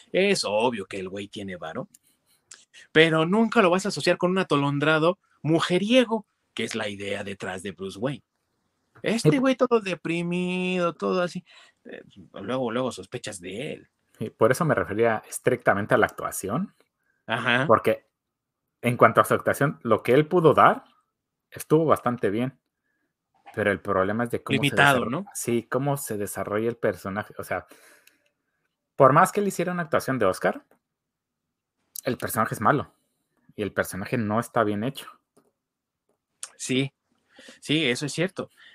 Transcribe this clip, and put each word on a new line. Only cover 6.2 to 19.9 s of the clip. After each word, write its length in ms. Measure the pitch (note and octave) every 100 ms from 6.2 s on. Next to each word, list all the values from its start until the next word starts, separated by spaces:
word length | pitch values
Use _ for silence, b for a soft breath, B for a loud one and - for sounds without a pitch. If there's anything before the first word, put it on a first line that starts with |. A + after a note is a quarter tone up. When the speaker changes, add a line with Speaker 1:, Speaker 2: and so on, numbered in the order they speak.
| - _ _
Speaker 1:
que 100 | -
es 120 | A2 A2+
la 140 | G#2+
idea 340 | G2+ G2+ G2+
detrás 400 | G2 F#2+ G2 F#2
de 80 | G2
Bruce 280 | F2+ F#2+ G2
Wayne. 240 | C3 A#2+ _ _ _ _ _ _ _ _
Este 340 | - A3+ - C#4
Speaker 2:
Y 40 |
Speaker 1:
güey 160 | C4 B3+
todo 260 | B3+ A#3
deprimido, 1120 | F#3+ E3+ F3 E3+ F3 F3 F3+ F#3 F3+ F#3 E3+
todo 280 | E3 G3+ F#3
así, 220 | F3 F#3 b b b b -
eh, 160 | - - - - -
luego, 300 | G2 C3 A#2+
luego 200 | A#2+ B2+
sospechas 480 | G2+ - - - F2
de 340 | F2 G2+ D3+
él. 160 | - - _ _ -
Speaker 2:
Y 100 | A2
por 220 | - A#2
eso 140 | B2+ D#3+
me 80 |
refería 480 | G#2 F2+ G#2 A#2 A2 -
estrictamente 640 | - A#2+ B2 B2 G2+ G#2+
a 40 | A#2+
la 100 | F2
actuación, 680 | - - - F#2+ C#3 G3+ _ _ _ _ _ -
Speaker 1:
Ajá. 380 | A#2 B2+ A#2+ C3
Speaker 2:
porque 380 | G#2+ A2 A2 _ _ _ _ _ _ _ _
en 160 | A#2+ A#2+
cuanto 240 | A2+ A2
a 40 | -
su 80 |
actuación, 460 | A2 - - C#3 -
lo 180 | A#2